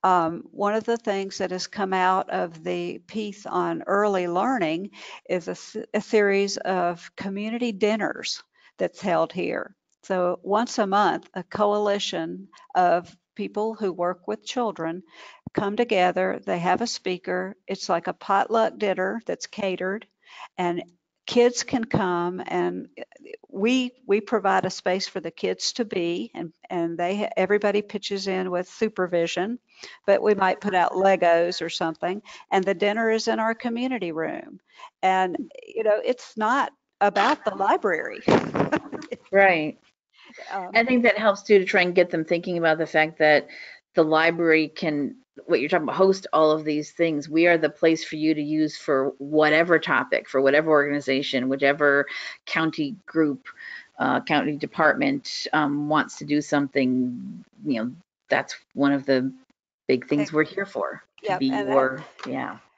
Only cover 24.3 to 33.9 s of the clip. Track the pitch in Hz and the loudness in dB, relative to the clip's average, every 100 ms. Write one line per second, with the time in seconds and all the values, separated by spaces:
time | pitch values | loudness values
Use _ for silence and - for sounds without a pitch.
24.3 | 220 190 190 185 - - 190 - 185 165 | 0 2 2 0 -4 -2 -2 -4 -8 -10
25.3 | - 185 180 - - 220 190 170 175 226 | -6 -4 -4 -6 -4 -4 -2 -2 -4 -6
26.3 | - 170 _ - 180 170 170 175 208 208 | -10 -12 _ -8 -4 -2 -2 -2 -2 -2
27.3 | - 185 208 208 202 208 202 - 196 196 | -2 2 2 2 0 -2 -10 -6 -6 -2
28.3 | 185 185 180 180 - 220 214 180 175 165 | -2 -2 -4 -6 -4 -4 -2 0 0 0
29.3 | - 196 240 _ _ - - - 202 214 | -2 -4 -6 _ _ -20 -6 2 4 4
30.3 | 196 190 - 202 180 170 - 196 185 175 | 4 2 2 0 2 2 4 4 6 6
31.3 | 170 175 180 165 - 165 160 175 202 - | 4 2 -2 -6 -4 -4 -4 -6 -6 -10
32.3 | - - 190 190 196 208 208 226 220 226 | -20 -2 0 0 0 0 2 0 0 0
33.3 | 220 220 226 247 233 254 | 0 -2 -2 -6 -4 -4